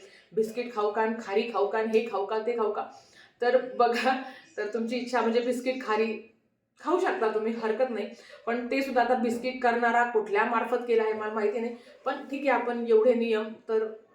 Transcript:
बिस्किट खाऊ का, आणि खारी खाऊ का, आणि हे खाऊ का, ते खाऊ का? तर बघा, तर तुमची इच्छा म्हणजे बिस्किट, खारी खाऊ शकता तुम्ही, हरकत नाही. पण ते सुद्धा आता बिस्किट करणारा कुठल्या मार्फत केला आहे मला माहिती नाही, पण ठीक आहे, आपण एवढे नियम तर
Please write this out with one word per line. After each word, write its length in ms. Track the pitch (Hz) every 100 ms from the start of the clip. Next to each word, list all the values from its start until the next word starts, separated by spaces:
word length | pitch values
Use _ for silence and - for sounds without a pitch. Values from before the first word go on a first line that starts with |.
| - - _
बिस्किट 440 | - 220 247 240
खाऊ 160 | 214 208
का, 100 | 220
आणि 140 | 220 226 196
खारी 140 | 208
खाऊ 260 | 226 190 196
का, 120 | 220
आणि 200 | 220 220
हे 80 | 233
खाऊ 140 | 302
का, 140 | - 220
ते 180 | 226 233
खाऊ 140 | 214
का? 140 | - - - _ - - -
तर 160 | 240 247 - -
बघा, 460 | 233 226 247 262 - - - -
तर 80 | 208
तुमची 220 | 226 226 247
इच्छा 240 | - 240
म्हणजे 180 | 220 240
बिस्किट, 440 | 247 240 262 262
खारी 520 | 220 214 226 220 - _ _ _ _ _
खाऊ 160 | 285 359
शकता 340 | 370 - 220
तुम्ही, 200 | 220 220
हरकत 360 | 226 220 220 254
नाही. 200 | 208 226 - - -
पण 260 | - 247 247
ते 100 | 269
सुद्धा 200 | 262 240
आता 120 | 240
बिस्किट 500 | 240 226 240 254 254
करणारा 400 | 240 233 240 240
कुठल्या 420 | 240 214 202 202
मार्फत 380 | 233 233 226 240 240
केला 160 | 220
आहे 100 | 220
मला 200 | 220 214
माहिती 260 | 220 214 240
नाही, 160 | 233 - - -
पण 80 | 254
ठीक 260 | 285 - 277
आहे, 100 | 277
आपण 360 | 240 240 233 233
एवढे 240 | 220 247
नियम 300 | 233 233 214
तर 500 | 220 - - 220 220 - _